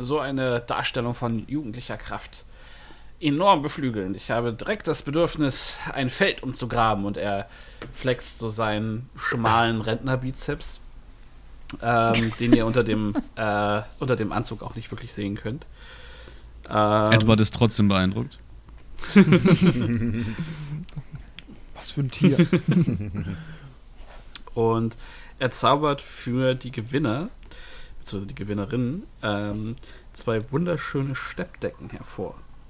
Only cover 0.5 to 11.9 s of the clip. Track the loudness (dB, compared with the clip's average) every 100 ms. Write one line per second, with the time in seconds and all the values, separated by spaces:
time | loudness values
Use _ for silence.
0.5 | 0 0 -2 -2 -2 -4 -2 -2 -2 -4
1.5 | -6 -6 -10 -10 -10 -8 -10 -10 -18 -20
2.5 | -20 -20 -20 -20 -18 -18 -4 0 4 6
3.5 | 4 2 -2 -2 0 -2 -4 -2 0 0
4.5 | -2 -4 -2 -2 -2 0 2 2 4 0
5.5 | 0 -6 -8 -8 -2 -2 2 2 2 -6
6.5 | -6 -2 2 4 4 0 -2 -2 -2 -4
7.5 | -14 -18 -14 -14 -4 -2 -2 -4 -6 -6
8.5 | -2 0 0 -2 -4 -8 -6 -4 0 4
9.5 | 4 4 2 -2 -2 0 -2 -2 -6 -6
10.5 | -6 -8 -14 -16 -18 -20 -20 -20 -20 -20
11.5 | -16 -12 -4 2